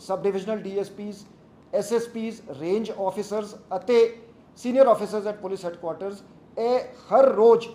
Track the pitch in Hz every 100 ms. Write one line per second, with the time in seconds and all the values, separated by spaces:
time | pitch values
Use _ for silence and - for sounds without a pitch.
0 | - 190 196 190 190 214 185 196 190 -
1 | 208 202 - _ _ _ _ 202 - 233
2 | 233 226 226 208 - 131 165 208 214 214
3 | 190 185 202 208 208 - - 185 180 233
4 | 226 - - - _ - 247 254 254 214
5 | 208 214 208 190 185 190 175 170 170 160
6 | 190 202 - - _ - 233 247 - -
7 | - 214 269 202 226 226 -